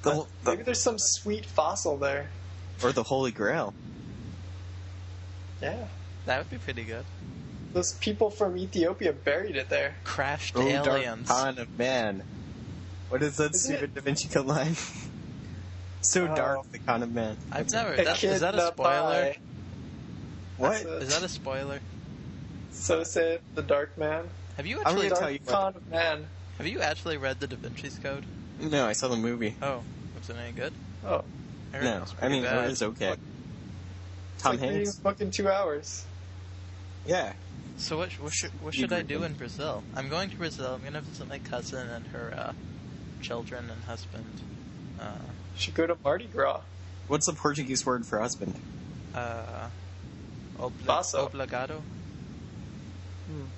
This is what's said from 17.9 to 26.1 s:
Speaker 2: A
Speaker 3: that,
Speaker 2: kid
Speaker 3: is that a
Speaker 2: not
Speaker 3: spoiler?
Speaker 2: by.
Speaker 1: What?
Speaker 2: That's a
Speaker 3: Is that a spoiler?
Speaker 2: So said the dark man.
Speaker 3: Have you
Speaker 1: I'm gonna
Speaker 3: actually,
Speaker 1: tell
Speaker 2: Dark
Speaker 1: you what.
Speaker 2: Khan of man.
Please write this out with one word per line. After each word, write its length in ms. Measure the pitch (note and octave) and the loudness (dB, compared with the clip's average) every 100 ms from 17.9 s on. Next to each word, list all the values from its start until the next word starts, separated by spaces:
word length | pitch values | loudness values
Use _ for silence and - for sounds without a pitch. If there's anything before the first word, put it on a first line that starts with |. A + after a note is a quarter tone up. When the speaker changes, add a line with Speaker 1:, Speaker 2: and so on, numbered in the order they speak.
| - | 4
Speaker 2:
A 80 | E3+ | 4
Speaker 3:
that, 120 | - | 6
Speaker 2:
kid 160 | G3 | 4
Speaker 3:
is 80 | F#3+ | 6
that 120 | E3+ | 4
a 40 | G3 | 6
Speaker 2:
not 160 | E3+ | 4
Speaker 3:
spoiler? 180 | - C3+ C#3+ D#3+ | 6 6 6 6
Speaker 2:
by. 280 | D#3+ C#3 C#3+ - - - - - - - - - - - - | 4 4 0 -8 -12 -10 -10 -10 -10 -10 -10 -8 -10 -10 2
Speaker 1:
What? 140 | C3 | 4
Speaker 2:
That's 120 | G#3+ E3+ | 4 0
a 120 | D#3+ | -2
Speaker 3:
Is 120 | C3+ | 2
that 140 | D3+ | 2
a 40 | F3+ | 2
spoiler? 520 | - C3+ C3+ C#3 C#3 - - - - - - - - - | -4 -4 -2 -2 -6 -6 -10 -10 -10 -10 -10 -10 -8 -10
Speaker 2:
So 320 | - - E3 | -6 4 4
said 360 | E3 - E3 E3 - - | 4 4 4 4 -2 -4
the 80 | |
dark 340 | D3 C#3+ D3+ - | 4 4 4 0
man. 280 | D3+ D#3 F3 - - - | 0 0 -4 -10 -10 -6
Speaker 3:
Have 100 | C#3+ | -4
you 100 | C4 | 2
Speaker 1:
I'm 60 | |
gonna 240 | C4 F#3+ G3 | 6 6 6
Speaker 3:
actually, 20 | |
Speaker 1:
tell 100 | F3+ | 6
Speaker 2:
Dark 100 | D#3 | 4
Speaker 1:
you 60 | C#3+ D3 | 0 4
what. 60 | G3+ | 4
Speaker 2:
Khan 180 | F#3+ F3+ | 4 0
of 140 | - | -2
man. 380 | E3 E3 | 4 4